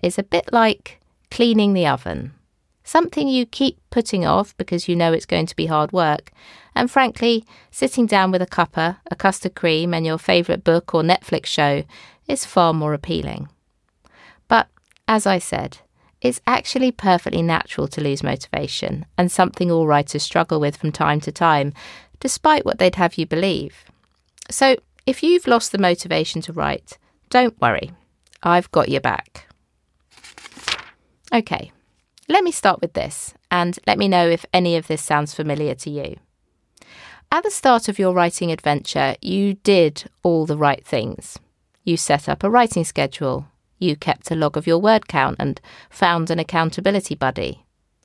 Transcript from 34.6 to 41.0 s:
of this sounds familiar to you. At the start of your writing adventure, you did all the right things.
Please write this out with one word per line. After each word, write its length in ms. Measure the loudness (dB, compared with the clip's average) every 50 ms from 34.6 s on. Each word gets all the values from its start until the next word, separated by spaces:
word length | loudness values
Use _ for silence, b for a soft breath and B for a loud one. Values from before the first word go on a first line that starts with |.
| 2 2 2
of 120 | 0 -2 -2
this 120 | -6 -6
sounds 320 | -2 -2 0 0 0 -2 -6
familiar 440 | -6 -4 -4 -4 -2 -4 -4 -6
to 140 | -6 -10 -10
you. 260 | -10 -10 -10 -10 -12 -16 -20 _ _ _ _ _ _ _ _ _ _ B B B B B B B B B B B
At 140 | -4 -2 -2
the 60 | -2
start 380 | -6 0 2 4 4 4 2 -2
of 120 | -2 0
your 120 | 0 2 2
writing 380 | 2 2 2 0 -2 -4 -4
adventure, 640 | -4 -2 -2 -2 -2 -2 -4 -4 -2 -2 -2 -2 -2 -4 -6
you 320 | -4 -2 0 0 0 -2
did 500 | 0 _ 4 6 6 4 4 2 -4 -12 -20 -20 _ 0
all 220 | 0 2 2 0
the 140 | 0 -2 0
right 260 | 0 0 0 -2 -4
things. 540 | -4 -4 -4